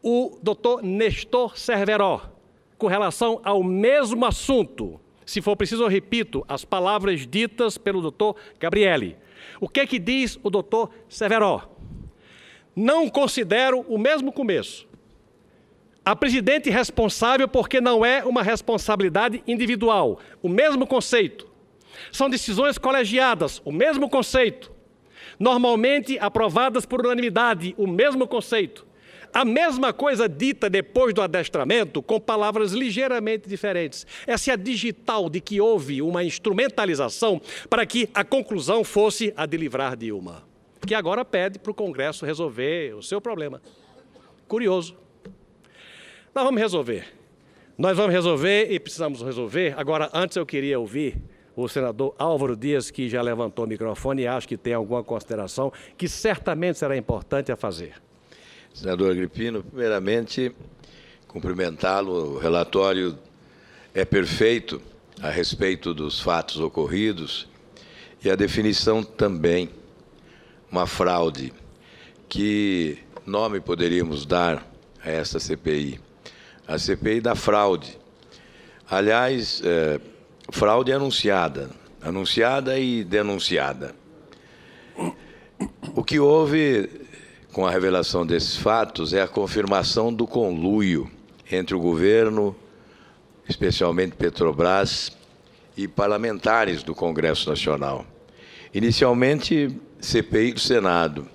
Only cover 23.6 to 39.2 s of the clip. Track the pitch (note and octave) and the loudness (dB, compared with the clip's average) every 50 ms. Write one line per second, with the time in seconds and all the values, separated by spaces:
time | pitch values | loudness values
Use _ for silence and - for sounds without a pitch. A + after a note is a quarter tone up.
23.6 | - C#3+ D3 E3 B3 D#4 D4+ C4+ C#4+ B3 - C4 A#3 - - C4 B3+ G#3+ - - | -8 -6 0 2 2 4 4 2 0 2 2 0 0 2 2 4 4 2 0 -6
24.6 | - - - - _ _ _ _ _ _ _ - - - - _ G3 B3 B3+ A#3+ | -18 -20 -20 -20 _ _ _ _ _ _ _ -20 -20 -20 -6 _ 2 4 4 4
25.6 | B3 A#3+ A#3+ A3 A3+ C4 C#4+ C#4+ - - C4 A3+ G#3 G3+ - A3+ A3+ G3+ D#3 A3 | 4 4 4 4 4 4 2 2 0 -2 -4 -2 -2 0 0 2 0 2 2 2
26.6 | B3+ C4+ A3 B3+ - - B3+ B3 A#3 B3 B3 A#3+ A#3+ A#3 F3 A3 A#3+ A#3+ A3 E3 | 2 2 2 -2 -2 -2 -2 0 0 0 0 0 0 0 2 2 2 2 2 0
27.6 | E3 F3+ F#3 - G3+ F#3+ E3+ F#3 B3 D4 C4 C4 B3+ - - A#3 - - A#3 A3 | -4 -8 -2 -2 -2 0 4 4 4 4 4 0 -2 0 -2 -4 -2 0 0 -2
28.6 | F#3+ - - - - _ _ _ - - - - - - - A#3 C4+ A3 A3 D4 | -2 -2 -8 -18 -20 _ _ _ -20 -20 -20 -20 -20 -2 0 2 2 4 4 4
29.6 | E4+ E4 C4+ B3+ C4+ B3+ - - C4+ D4 C4+ G3+ A#3 G3+ D3 C#3+ A3+ C4+ C#4 - | 2 2 2 2 0 0 0 0 0 0 2 2 0 0 0 0 -2 -2 0 0
30.6 | - G3+ F3+ G3 - - - B3 B3+ A#3 G3+ G#3+ G3 F3 D#3+ F#3 D#3+ - - D#3+ | 0 0 0 0 -2 0 2 2 2 2 2 0 0 0 0 -2 -2 -2 -2 -2
31.6 | C3 C3+ G#3+ A#3+ - D3 C3+ D3+ B2+ - A3 A3 G#3+ - A3 G#3+ G#3 G#3 G#3 A3 | 0 2 2 2 2 0 -4 -6 -2 0 -2 0 0 0 0 2 2 0 0 0
32.6 | G#3+ F#3+ F#3 B3 C4+ B3 F#3+ A3+ C4 C4 B3+ A#3+ G#3+ G#3+ A3 G#3+ A3 F#3+ G3 F#3 | 0 0 0 -2 -2 -2 -2 -2 -2 0 -2 -2 -2 -2 -4 -4 -6 -8 -8 -4
33.6 | - G#3 F#3 F3 E3+ C#3+ - - - - - - - - B3 G#3 - C4+ B3+ G#3 | -4 -2 -2 -2 -2 -4 -8 -12 -18 -18 -18 -12 -4 -2 -2 0 0 0 -2 0
34.6 | F#3 B3 B3+ G3+ G3 A#3+ - - - - A3+ G#3+ F3+ E3 D3 F#3 - - G#3 G3 | -2 -4 -4 -2 -4 -4 -6 -4 -4 -2 0 0 -2 -2 -4 -6 -8 -4 0 2
35.6 | G#3 A3+ A3+ F#3+ C3+ C3 C#3+ C3 D3 E3 F3 F3 F3+ E3+ - - - A3 F#3+ F#3+ | 4 4 2 2 -2 -4 -4 -4 -2 -2 -2 -2 -2 -4 -6 -4 -2 -2 0 2
36.6 | C4 C4+ - - G#3+ F#3+ D#3+ C3+ C#3 A#2 - - A3+ A3 F#3+ D3+ - - - - | 0 0 0 -2 0 0 0 0 -2 -4 -2 0 0 0 0 0 -4 -12 -16 -16
37.6 | - - A#3+ A#3 A3 - - A#3+ A3+ G#3 - G3+ G3+ - - C4+ G3+ - A3 F3+ | -4 0 0 0 0 0 0 -2 -2 0 0 -2 0 2 0 -2 0 -2 -6 -4
38.6 | C3 C3 G3+ A#3 G#3 - - G3+ G#3 A3 G3 - | 0 0 0 0 0 0 2 2 2 2 2 -2